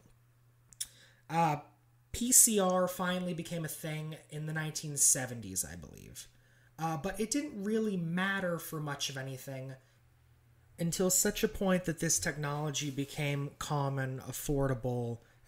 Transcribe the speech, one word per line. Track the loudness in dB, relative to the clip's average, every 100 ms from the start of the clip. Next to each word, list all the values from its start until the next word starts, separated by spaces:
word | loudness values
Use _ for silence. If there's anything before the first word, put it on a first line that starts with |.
| -20 _ _ _ _ _ _ -12 -12 -14 -20 -20 -2
uh, |
uh, | 4 4 2 -4 _ _ _ _
P | -4 6
C | 8 8 8
R | 4 4 2
finally | 0 0 0 -2
became | -4 -4 -4
a | -6
thing | -6 -6 -6 -6 -10 -12
in | -8 -4
the |
nineteen | -2 -4 -4 -4 4
seventies, | 6 6 0 -6 -6 -4
I | -4 -8
believe. | -14 -16 -16 -16 -18 -20 -20 -20 -18 -6
Uh, | -4 -2
but | -4 -2
it | -2
didn't | -2 -2 -4
really | -2 0 0 0
matter | -2 0 0 0 -2 -2
for | -4 -6
much | -6 -4 -6
of | -6
anything | -8 -8 -8 -10 -10 -12 -18 _ _ _ _ -20 _ _ -16 -4
until | -2 2 4
such | 4 4 2
a | 0
point | 2 2 2 2
that | 0
this | 0 2
technology | 0 -2 -2 -2 -2 -2 -2
became | -2 -4 -2 0 0 -2 -6
common, | -2 0 2 0 -2 -4 -8
affordable, | -6 0 2 2 2 0 -2 -2 -6 -10 -12